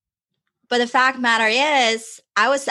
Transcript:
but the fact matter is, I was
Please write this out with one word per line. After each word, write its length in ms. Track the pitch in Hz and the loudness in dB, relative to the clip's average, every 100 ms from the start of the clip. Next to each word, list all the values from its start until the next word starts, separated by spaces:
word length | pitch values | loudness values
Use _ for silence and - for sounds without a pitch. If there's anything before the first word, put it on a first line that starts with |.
| _ _ _ _ _ _ _ | _ _ _ _ _ _ _
but 80 | 247 | -2
the 100 | 240 | 0
fact 300 | 254 262 254 | 2 0 0
matter 280 | 240 226 220 | 0 2 2
is, 720 | 240 302 277 233 226 - - _ 196 | 0 0 2 0 -2 -8 -20 _ -2
I 100 | 226 | 0
was 220 | 277 277 | 0 -2